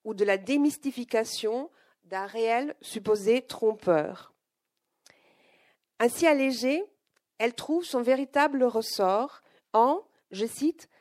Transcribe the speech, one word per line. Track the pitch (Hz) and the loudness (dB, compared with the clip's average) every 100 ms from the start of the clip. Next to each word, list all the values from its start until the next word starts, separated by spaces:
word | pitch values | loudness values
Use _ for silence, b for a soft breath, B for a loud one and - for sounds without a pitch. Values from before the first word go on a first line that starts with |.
ou | 214 | -8
de | 202 | -2
la | 202 196 | 2 0
démystification | 190 285 294 285 277 247 240 226 226 - 220 233 302 b b b | 0 2 2 0 -6 -8 -4 -2 -2 -4 -4 -4 -6 b b b
d'un | 175 190 196 | -12 -10 -8
réel | 220 226 233 285 - | -2 0 0 -2 -8
supposé | - 220 202 214 196 240 | -12 -6 0 0 4 2
trompeur. | 254 - 220 214 - 165 151 180 - _ _ _ _ _ _ _ b b b b b b b b _ - | 0 -2 0 0 2 2 0 -6 -18 _ _ _ _ _ _ _ b b b b b b b b _ 0
Ainsi | 233 - 339 | 0 2 2
allégée, | 294 269 240 247 302 415 _ _ _ _ - | 4 2 0 0 -2 -4 _ _ _ _ -4
elle | 226 240 | -4 -4
trouve | - 320 349 | -4 -4 -2
son | 262 | -2
véritable | 240 262 269 285 294 277 | 2 0 0 0 0 2
ressort | 247 220 220 - 185 202 269 - b b b | 0 0 -4 0 2 2 -2 -8 b b b
en, | 220 240 339 - _ _ | 4 4 2 -4 _ _
je | 190 226 | -8 -8
cite, « | - 294 339 - b | -2 -4 -4 -10 b